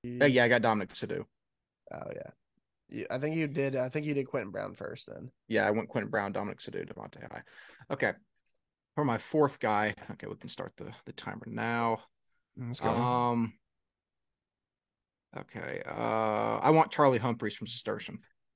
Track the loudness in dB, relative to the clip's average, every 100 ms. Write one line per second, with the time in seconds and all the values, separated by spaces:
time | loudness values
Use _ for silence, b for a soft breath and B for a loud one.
0 | -8 4 6 8 6 6 6 2 0 -6
1 | -6 -6 -8 _ _ _ _ _ -16 -12
2 | -10 -10 -12 _ _ _ _ _ _ -10
3 | -6 -4 -2 0 0 0 0 0 -2 -2
4 | -2 -2 0 -4 -4 -6 -8 -8 -10 -10
5 | -12 -14 -14 _ -2 2 4 2 0 -4
6 | 0 -2 -2 -4 -6 -8 -8 -8 -8 -12
7 | -14 -14 -14 -14 -16 B B B -8 0
8 | 0 0 _ _ _ _ _ _ _ 0
9 | 0 0 0 4 4 4 2 2 2 -2
10 | -12 -12 -10 -12 -12 -10 -10 -10 -16 -14
11 | -16 -12 -10 -10 -8 -2 0 2 2 0
12 | -4 _ _ _ _ -10 -8 -2 0 2
13 | 4 4 4 2 0 -4 _ _ _ _
14 | _ _ _ _ _ _ _ _ _ _
15 | _ _ _ -14 -12 -10 -8 -8 -6 -4
16 | -2 0 0 0 0 2 6 6 4 4
17 | 4 6 0 -2 -4 -6 -8 -6 -4 -6
18 | -6 -14 _ _ _